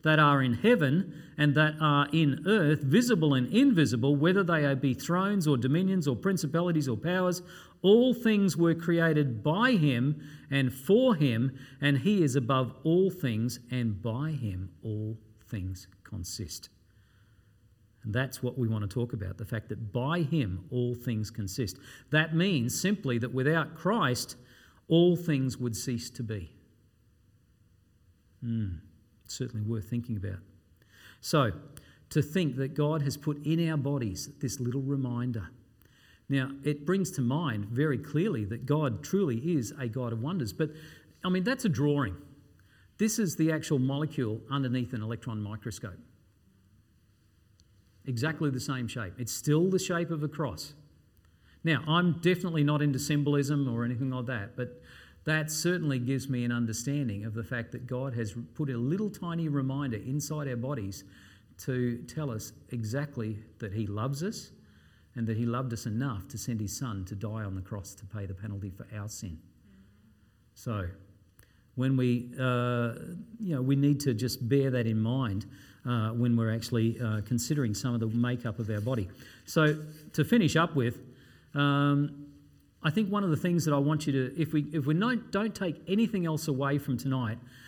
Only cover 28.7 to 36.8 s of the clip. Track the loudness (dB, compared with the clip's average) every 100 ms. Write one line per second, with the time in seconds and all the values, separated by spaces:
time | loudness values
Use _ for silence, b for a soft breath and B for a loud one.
28.7 | -6 -12 -20 _ _ -14 -8 -6 -4 -4
29.7 | -4 -4 -6 -4 -6 -6 -8 -14 -20 _
30.7 | _ B B B B 0 2 2 -2 -10
31.7 | B B B _ 0 0 0 0 0 -4
32.7 | 0 0 0 -2 -4 -4 -4 0 0 2
33.7 | 0 0 -2 -2 -6 -10 -8 -6 -4 -4
34.7 | -2 -2 -2 -2 -2 -4 -4 -8 -14 _
35.7 | _ b b b b -4 -2 -2 -4 -4
36.7 | -4